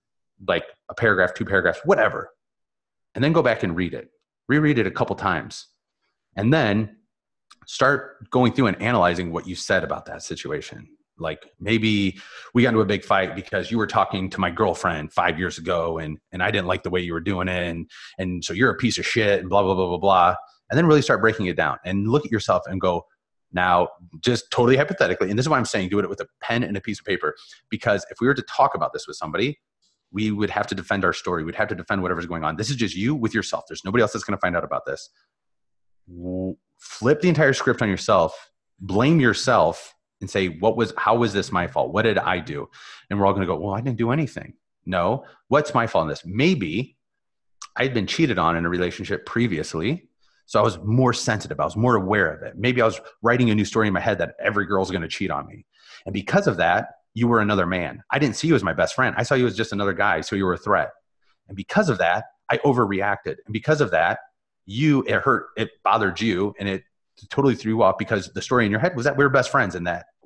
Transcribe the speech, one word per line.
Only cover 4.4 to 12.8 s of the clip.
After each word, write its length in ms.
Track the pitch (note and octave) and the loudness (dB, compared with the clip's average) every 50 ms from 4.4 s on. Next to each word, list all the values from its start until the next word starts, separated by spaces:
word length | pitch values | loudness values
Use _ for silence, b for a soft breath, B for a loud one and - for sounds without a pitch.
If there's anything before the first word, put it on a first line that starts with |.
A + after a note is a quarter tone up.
| _ - | _ 0
Reread 300 | C3+ D3+ D#3 D3 C#3+ A#2+ | 2 4 4 4 4 2
it 80 | G#2+ | 0
a 40 | - | 0
couple 260 | - - A2+ - G2 | 0 -2 -2 -2 -2
times. 500 | - G#2 G2 F2+ D#2 - A2 - - - _ _ _ _ _ _ _ _ _ _ _ _ _ - | -2 -2 0 0 -2 -4 -8 -14 -18 -18 _ _ _ _ _ _ _ _ _ _ _ _ _ -6
And 160 | F#2+ G#2 A#2+ | -2 2 2
then 440 | D3+ D#3+ B2+ G#2 G2+ A2 A2 G#2+ - _ _ _ _ _ _ _ _ _ _ - - _ _ | 4 4 2 2 0 0 -2 -4 -8 _ _ _ _ _ _ _ _ _ _ -20 -20 _ _
start 640 | - - - C3 C3+ C#3+ C3+ - - - - A2 - | -8 -2 2 2 2 2 0 -2 -8 -18 -20 -8 -2
going 220 | - B2+ B2 A2+ | 2 4 4 4
through 160 | - - C3 G#2 | 4 2 2 2
and 120 | F2+ - | 0 0
analyzing 520 | G2+ A#2 A#2+ G#2 F2 F2 E2+ F2 F2+ E2+ | 0 0 2 4 2 2 2 0 -4 -4
what 140 | E2 E2 D#2+ | -6 -8 -8
you 80 | F#2 F2+ | -8 -10
said 300 | - - - G2 F#2 E2 | -6 -2 0 0 0 0
about 220 | - D2+ E2 - | -2 -6 -8 -10
that 160 | - D#2 D#2 | -12 -14 -14
situation. 640 | - - D#2+ - - - D2+ C#2 - - - - - - _ _ _ _ _ - | -12 -12 -12 -10 -8 -8 -8 -8 -8 -12 -16 -18 -20 -20 _ _ _ _ _ -8
Like, 320 | D#2+ D#2 D2+ - - - _ - | -8 -8 -8 -8 -12 -20 _ -8
maybe 600 | E2 G#2 A2+ A2 G#2+ A2 G#2 G2+ G2 F#2+ - B B B B B B B B | -2 0 0 2 2 2 2 2 2 0 -2 B B B B B B B B
we 80 | B2 | 4
got 80 | A#2+ B2+ | 4 6
into 100 | A2+ A2 | 6 4